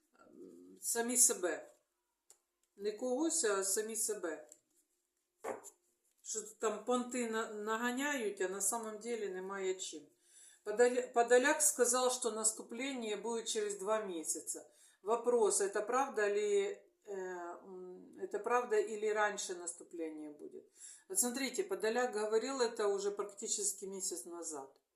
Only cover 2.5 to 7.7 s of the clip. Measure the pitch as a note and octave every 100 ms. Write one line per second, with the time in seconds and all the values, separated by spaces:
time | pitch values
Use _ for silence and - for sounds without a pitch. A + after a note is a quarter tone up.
2.5 | _ _ - G#3 G#3 B3+ B3+ E4 - A3
3.5 | G3 F#3+ A3 G#3+ G#3+ - G3+ F3 D3+ -
4.5 | - _ _ _ _ _ _ _ _ -
5.5 | - - - _ _ _ _ - A3 G3+
6.5 | - A3 G#3 B3 B3 A#3+ B3 A#3 A3 A3+
7.5 | G#3+ G#3+